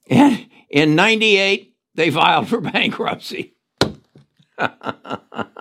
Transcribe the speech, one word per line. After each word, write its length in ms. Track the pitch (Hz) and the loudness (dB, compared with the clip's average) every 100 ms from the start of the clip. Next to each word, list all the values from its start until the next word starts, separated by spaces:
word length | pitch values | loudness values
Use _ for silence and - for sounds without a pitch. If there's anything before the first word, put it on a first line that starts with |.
| _ | _
And 360 | 127 285 220 - _ _ | 4 4 2 -6 _ _
in 260 | 143 156 156 | 0 2 2
ninety-eight, 800 | 208 220 220 196 196 202 - _ _ | 2 2 2 2 2 -2 -6 _ _
they 160 | - 170 | -4 -2
filed 380 | 147 170 165 - | 2 2 2 0
for 120 | - | -4
bankruptcy. 960 | 143 220 - - - - - - - _ _ _ - - _ - _ _ _ - | -4 -4 -4 -4 -8 -8 -12 -14 -14 _ _ _ -4 -4 _ -20 _ _ _ -8
<laughs> 60 | - - - - - - - - - - | -8 -6 -12 -12 -12 -14 -12 -14 -12 -10